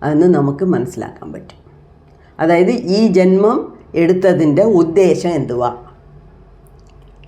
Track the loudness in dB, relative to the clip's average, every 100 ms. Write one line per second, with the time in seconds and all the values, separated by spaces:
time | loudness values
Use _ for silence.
0 | -2 2 2 2 0 -2 -2 -2 -4 -10
1 | -14 -14 -18 -18 -20 -20 _ -20 -20 _
2 | _ _ _ -6 0 2 2 -2 -2 0
3 | 2 4 4 4 2 0 -6 -14 -8 -2
4 | 0 2 0 2 2 2 2 2 2 2
5 | 2 0 -2 -4 -6 -4 -6 -6 -16 -20
6 | -20 -20 -20 -20 -20 -20 -20 -20 -20 -20
7 | -20 -12